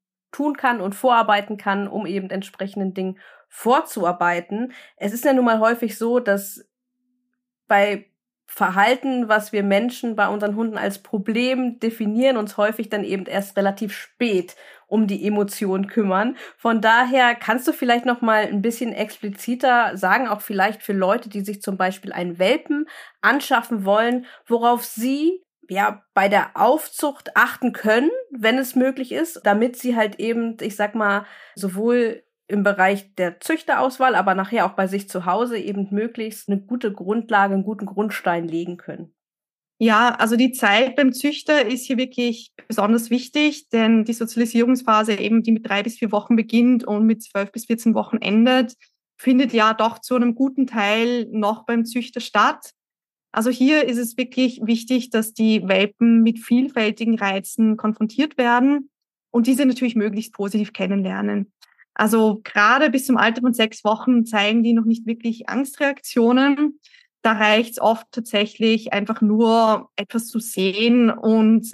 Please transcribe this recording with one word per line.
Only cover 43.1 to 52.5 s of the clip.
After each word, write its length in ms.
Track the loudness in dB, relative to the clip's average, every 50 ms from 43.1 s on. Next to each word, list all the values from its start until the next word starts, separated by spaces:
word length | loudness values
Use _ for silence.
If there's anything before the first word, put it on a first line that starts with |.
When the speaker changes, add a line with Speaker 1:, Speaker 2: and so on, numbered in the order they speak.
Speaker 2:
wichtig, 580 | -2 -4 -2 -2 0 0 2 2 0 -2 -6 _
denn 360 | 0 2 4 4 4 4 2
die 80 | 0
Sozialisierungsphase 1000 | -2 -4 -6 -4 -2 -2 -2 0 2 2 4 4 2 2 2 2 2 2 2 0 -2
eben, 300 | -2 0 2 2 2 4
die 80 | 2
mit 160 | 2 0 0 -2
drei 160 | -4 -2 -2
bis 140 | -4 -4 -4
vier 120 | -4 -2
Wochen 240 | -2 -2 0 2 2
beginnt 480 | 2 2 2 2 4 4 4 4 2
und 240 | 0 -2 0 2 2
mit 160 | 2 2 0
zwölf 300 | -4 -6 -6 -4 -4 -6
bis 140 | -8 -8 -6
vierzehn 280 | -4 -4 0 0 0 0
Wochen 220 | 0 -2 -2 -4
endet, 580 | -4 -2 2 4 4 4 4 4 2 2 0 -4 _ _ _ _ _ _ _ _
findet 360 | -4 0 2 4 4 4 2
ja 220 | 2 2 4 4 2
doch 260 | 2 0 -2 -2 -4
zu 160 | -6 -2 0
einem 180 | 2 2 2 2
guten 320 | 0 0 0 0 0 -2
Teil 600 | -2 0 -2 0 0 2 2 0 0 0 -2 -4 -4
noch 340 | -4 -2 0 -2 -2 -4 -4
beim 200 | -2 -2 -2 -2
Züchter 360 | -2 -4 -6 -6 -8 -10 -12
statt. 520 | -8 -2 2 2 2 2